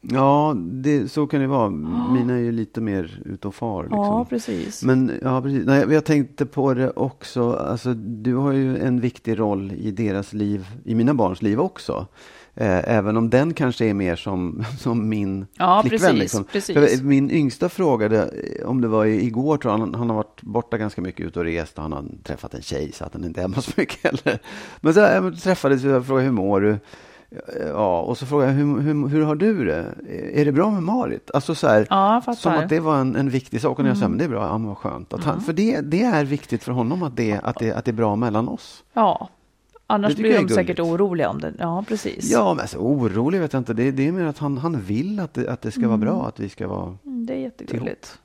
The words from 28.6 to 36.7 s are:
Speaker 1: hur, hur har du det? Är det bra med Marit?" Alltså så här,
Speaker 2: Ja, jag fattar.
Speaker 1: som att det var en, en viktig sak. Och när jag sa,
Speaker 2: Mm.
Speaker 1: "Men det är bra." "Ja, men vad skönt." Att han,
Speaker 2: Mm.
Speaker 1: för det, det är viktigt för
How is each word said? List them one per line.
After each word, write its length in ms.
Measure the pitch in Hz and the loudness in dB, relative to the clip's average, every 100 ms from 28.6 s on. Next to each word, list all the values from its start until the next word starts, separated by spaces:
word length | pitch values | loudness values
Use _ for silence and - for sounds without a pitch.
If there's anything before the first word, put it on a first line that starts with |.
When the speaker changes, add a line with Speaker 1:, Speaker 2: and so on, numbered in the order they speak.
| 147 135 | 2 2
Speaker 1:
hur, 280 | 143 147 139 | 0 0 0
hur 140 | 151 | 2
har 140 | 151 151 | 2 2
du 300 | 202 208 104 | 2 2 0
det? 200 | 78 - - - - 92 | 0 -4 -10 -12 -10 -4
Är 120 | 123 147 | 0 2
det 60 | |
bra 200 | 139 202 | 4 2
med 120 | 208 | 2
Marit?" 480 | 165 240 247 117 - | 0 0 -2 -6 -2
Alltså 220 | 143 - 160 | -4 -2 0
så 120 | 147 | 4
här, 200 | 107 107 | 6 6
Speaker 2:
Ja, 240 | 196 196 | 4 4
jag 120 | 226 247 | 2 0
fattar. 140 | 240 | -2
Speaker 1:
som 120 | - | 0
att 160 | 160 160 | 0 2
det 100 | 156 | 0
var 180 | 160 147 | 2 2
en, 180 | 131 127 | 2 0
en 140 | 139 | 0
viktig 320 | 127 - 120 | -2 -2 -2
sak. 160 | 139 127 | -2 2
Och 60 | |
när 60 | 139 | 2
jag 60 | 101 | 2
sa, 80 | 101 | 2
Speaker 2:
Mm. 60 | |
Speaker 1:
"Men 60 | 90 | 0
det 60 | 160 | 0
är 40 | |
bra." 140 | 110 104 | -2 -2
"Ja, 100 | 104 | -2
men 100 | 110 | -4
vad 100 | 98 | -6
skönt." 360 | - 64 - | -8 -8 -8
Att 100 | - | -6
han, 100 | 165 | -2
Speaker 2:
Mm. 100 | 165 - | -4 -2
Speaker 1:
för 80 | |
det, 280 | 165 220 156 | 0 0 0
det 220 | 139 165 | -2 0
är 200 | 247 175 143 | 2 2 0
viktigt 380 | 143 - 117 | -2 -4 -6
för 80 | - | -2